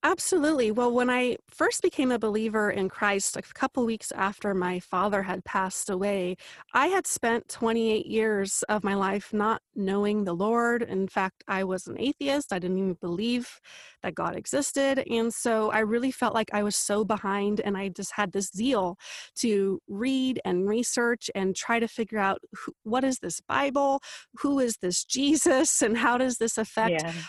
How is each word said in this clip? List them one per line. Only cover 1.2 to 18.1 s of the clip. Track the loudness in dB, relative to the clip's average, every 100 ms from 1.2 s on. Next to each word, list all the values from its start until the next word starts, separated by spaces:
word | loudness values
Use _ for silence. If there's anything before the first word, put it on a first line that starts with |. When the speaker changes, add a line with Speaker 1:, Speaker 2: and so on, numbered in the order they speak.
| 0 -2 _
Speaker 1:
first | 0 0 2
became | 0 2 0
a | 2
believer | 0 0 0 2 2
in | 2 -2
Christ, | 0 0 0 -2 -6
a |
couple | -10 -4 -2 0 0
weeks | -2 -6
after | -2 -2 -2 -2
my | 0 0 -4
father | -2 0 2 0
had | -2 -6 -4
passed | -2 -2 -4 -4
away, | -2 0 0 -2 -4 -12 -20 -2
I | 2 4
had | 2 0
spent | -2 0 0 -2
twenty-eight | -2 0 2 2 0 0
years | 0 2 0 0 -2 0
of | 0
my | 0 0
life | 0 0 -2
not | 0 0 0 _
knowing | -4 0 2 2 0 0
the | 0
Lord. | 2 2 2 0
In | 0 -2 -2
fact, | 0 -2 -4 -4
I | -2
was | -2 -4 -6
an | -4
atheist. | -4 -2 0 -2 0
I | -4
didn't | 0 0
even | 0 -2
believe | -4 -2 0 -2 -4 -14 -20 -20 -20 -10
that | -8 -4
God | -4 -4
existed. | -2 -2 0 2 2 2 0
And | 0 0
so | 0 0 2 2
I | 2
really | 2 2 0
felt | 0 0
like | 0 0
I | 0
was | 0 0
so | 0 0 0
behind, | 0 0 0 0 0
and | -2 -2
I | -4
just | -6 -8